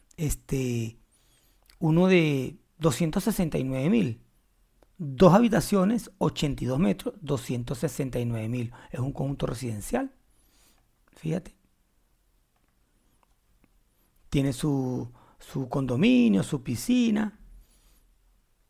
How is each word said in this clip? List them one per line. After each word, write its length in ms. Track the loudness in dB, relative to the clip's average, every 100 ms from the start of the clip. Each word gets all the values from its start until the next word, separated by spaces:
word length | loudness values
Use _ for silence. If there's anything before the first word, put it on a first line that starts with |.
| _ -8
este, 800 | -6 -6 -6 -4 -2 -2 -4 -10 _ _ _ _ _ _ _ _
uno 300 | 2 4 6
de 500 | 6 4 0 -2 -8 _ -2
doscientos 440 | 0 2 0 0
sesenta 320 | -2 0 -2 -2
y 80 |
nueve 240 | -2 -2 2
mil. 320 | 2 2 -4 -12 _ _ _ _ _ _ -12
Dos 340 | -10 6 8
habitaciones, 800 | 8 6 2 2 2 2 0 -4 -4
ochenta 460 | -4 -2 -4 -2
y 20 | -2
dos 140 | 0
metros, 340 | 0 0 -6 -10
doscientos 580 | -6 -6 -4 -6 -6 -4
sesenta 400 | -4 -4 -4 -4
y 60 |
nueve 240 | -4 -4 -4
mil. 240 | -4 -6 -10 -12
Es 80 | -8
un 140 | -6
conjunto 340 | -4 -6 -4 -6
residencial. 680 | -6 -8 -8 -6 -4 -4 -10 _ _ _ _ _ _ _ _ _
Fíjate. 440 | -12 -8 -6 -8 -18 _ _ _ _ _ _ _ _ _ _ _ _ _ _ _ _ _ _ _ _ _ _ _ _ _ _ -4
Tiene 240 | -2 0
su, 560 | -2 -2 -2 -2 -4 -8 -14 -20 _
su 300 | -12 -8 -6
condominio, 760 | -4 -2 2 4 6 6 4
su 220 | 0 -4
piscina. 720 | -4 -6 0 2 2 0 -2 -6 -20 -20 -20 _ _ _ _ _ _ _ _ _ _